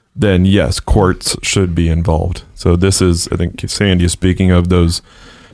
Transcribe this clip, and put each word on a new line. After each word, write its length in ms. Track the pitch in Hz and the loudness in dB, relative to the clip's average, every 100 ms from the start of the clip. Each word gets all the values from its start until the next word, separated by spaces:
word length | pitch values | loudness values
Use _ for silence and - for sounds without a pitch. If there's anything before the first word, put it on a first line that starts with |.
| _ - | _ -2
then 300 | 104 90 95 | 0 2 4
yes, 340 | 98 71 - | 2 0 -4
courts 560 | - 107 92 - - - | -2 2 2 0 -6 -8
should 320 | - 101 90 | -4 -2 -2
be 140 | 85 82 | 0 0
involved. 540 | 82 82 80 85 - - - | 0 0 -2 -2 -8 -12 -4
So 200 | 92 87 | 0 2
this 260 | 95 95 | 2 2
is, 260 | 92 82 - | 0 0 -2
I 60 | 82 | -4
think 220 | 87 - 98 | -4 -6 -10
Sandy 360 | - 101 90 87 | -2 0 2 0
is 60 | |
speaking 400 | - 92 87 92 | 0 -2 0 2
of 180 | 87 87 | 2 2
those 320 | 90 85 85 - - - - - | 2 2 -2 -10 -20 -20 -20 -20